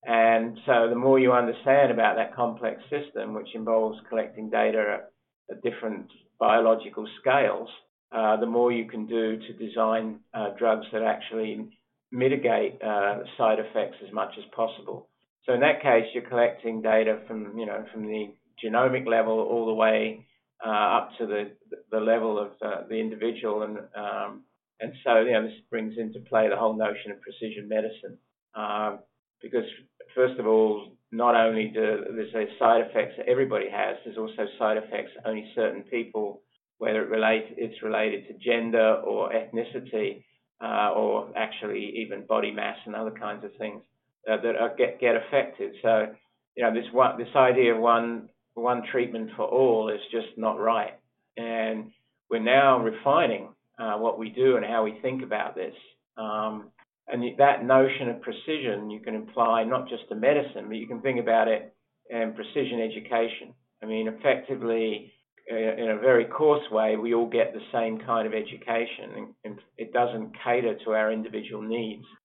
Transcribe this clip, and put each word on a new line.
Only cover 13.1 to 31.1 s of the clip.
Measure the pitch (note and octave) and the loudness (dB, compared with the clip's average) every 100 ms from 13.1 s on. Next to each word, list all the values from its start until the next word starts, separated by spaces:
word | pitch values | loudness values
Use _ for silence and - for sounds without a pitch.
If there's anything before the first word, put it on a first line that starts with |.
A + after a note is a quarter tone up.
| G#2 - - | 0 -8 0
side | A2+ G#2+ | 2 2
effects | G#2+ A2+ F2+ - G2 | 0 -2 -4 -6 -10
as | |
much | G#2+ - - | -6 -6 -6
as | - - | -16 -4
possible. | A2+ - - - - _ _ _ - | -4 -4 -12 -14 -14 _ _ _ 0
So | |
in | B2 | 4
that | C#3+ - | 4 2
case, | C#3+ A#2 A2+ | 4 4 4
you're | B2 A#2+ | -6 -4
collecting | B2 A#2 - A#2 A2 | 2 2 2 -8 -4
data | A2 A2 A2 G#2+ - | 2 4 4 -2 -4
from, | A2+ G#2 A2 | -10 -10 -10
you | A2 | -8
know, | G#2 A2 | -8 -10
from | A2+ G#2+ | -12 -8
the | G#2+ G#2 - _ - | -8 -8 -14 _ -12
genomic | A2+ A#2 C3 B2+ A#2 | -2 2 2 0 0
level | A2+ A2 A2 | 0 2 0
all | A2 A#2+ A2+ | 0 0 0
the | |
way, | A2 A2 A2 A2 A2 _ _ _ _ A2+ | 2 4 4 0 -6 _ _ _ _ -2
uh, | |
up | G#2+ G#2 A2+ A#2+ - | 2 4 2 0 -8
to | A2+ | -4
the, | G#2 G#2 - _ - _ | -4 -4 -10 _ -18 _
the | A2 | -2
level | A2 A2+ A2+ G#2 | 2 2 2 -2
of, | G2+ - G#2+ | -4 -8 -8
uh, | F#2+ - | -8 -6
the | A2 | -4
individual. | A2 G#2+ A2 A2 A2+ G#2+ | -4 -4 -4 -4 -4 -4
And, | G#2+ G#2+ - G#2 | -4 -8 -12 -10
um, | G2+ G#2 G2+ G#2+ _ _ _ _ | -6 -6 -6 -10 _ _ _ _
and | A2+ B2 | -12 -6
so, | C3 A#2 | 4 4
you | A#2 | 6
know, | A2+ | 2
this | G#2+ - _ | 0 -8 _
brings | A#2 A2 A2 | -6 -6 -6
into | A2 - | -8 -10
play | - A2+ A2 | -2 2 2
the | G2+ | 2
whole | A2+ A2 | 0 2
notion | G#2+ G#2 G#2 | -2 -2 -10
of | G2+ | -14
precision | - - A2 G#2 G2+ | -16 -12 -10 -10 -4
medicine, | G#2+ G#2+ - - - _ _ _ G#2+ | -2 -2 -8 -16 -18 _ _ _ -8
uh, | G#2+ G#2 G#2+ G2+ _ _ _ _ | -6 -2 -4 -6 _ _ _ _
because | - A#2+ - - C3 _ - - | -6 -4 -4 -12 _ _ -10 2
first | B2+ B2+ | 2 2
of | A2 | 2
all, | A2 A2 G#2 G#2 _ _ | 4 4 2 -6 _ _